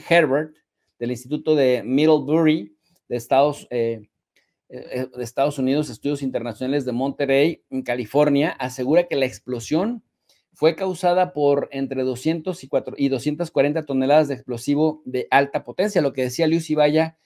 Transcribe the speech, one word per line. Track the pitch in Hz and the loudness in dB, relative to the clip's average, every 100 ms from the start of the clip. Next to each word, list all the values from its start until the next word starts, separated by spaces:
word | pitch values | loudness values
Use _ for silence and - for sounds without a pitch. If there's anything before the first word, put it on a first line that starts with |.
| - | 2
Herbert, | 170 143 139 156 - _ _ _ _ | 4 4 2 -2 -10 _ _ _ _
del | 120 | -6
Instituto | 117 127 151 156 151 | -6 -6 -6 0 2
de | 131 123 | 4 2
Middlebury, | 107 135 156 151 135 160 156 156 - _ _ _ - | 0 2 4 4 4 2 4 2 -2 _ _ _ -8
de | 120 | -8
Estados, | - 135 147 147 - | 0 2 4 0 -6
eh, | 123 117 110 104 _ _ _ _ _ _ | -2 -2 -4 -10 _ _ _ _ _ _
eh, | 127 - 127 131 | -18 -10 -8 -8
de | 123 | -8
Estados | 117 - 143 139 | -8 -2 -2 0
Unidos, | 131 143 147 | 0 0 -2
Estudios | 117 143 143 | -6 -6 -4
Internacionales | 135 123 117 104 131 143 | -4 -6 -6 -6 -4 -2
de | 127 | -2
Monterey, | 120 135 - 139 135 160 165 _ | -4 -4 -2 0 2 2 0 _
en | 131 | -8
California, | 127 123 110 143 147 143 160 | -4 -6 -2 2 4 4 0
asegura | - 127 120 127 165 175 | -2 -8 -6 0 2 2
que | 143 | 0
la | 127 | -2
explosión | - - 120 117 156 214 240 - _ _ _ _ | -4 -10 -10 -4 -2 -2 -6 -12 _ _ _ _
fue | _ 156 165 | _ 0 0
causada | 190 180 180 180 175 | -4 -2 0 2 0
por | 151 143 143 127 | 0 0 2 -2
entre | 139 135 131 | -6 -6 -4
doscientos | 131 123 156 165 185 170 | -4 -2 -2 -2 -4 -10
y | 135 | -6
cuatro | 135 131 113 | -4 -4 -2
y | 139 | -2
doscientas | 127 151 156 170 | 0 -2 -4 -2
cuarenta | 147 147 156 | 0 2 0
toneladas | 151 135 131 151 143 | -2 -2 4 4 4
de | |
explosivo | 127 127 120 - 143 156 156 | -2 -8 -6 -2 0 0 -2
de | 127 127 123 | -6 -6 2
alta | 135 143 147 | 2 2 -2
potencia, | - 120 208 196 | -6 -4 -2 0
lo | 143 | 0
que | 131 | -2
decía | 127 123 160 | -4 -2 0
Luis | 165 160 | 0 0
Ibaya | 151 151 156 160 - | 2 2 2 0 -4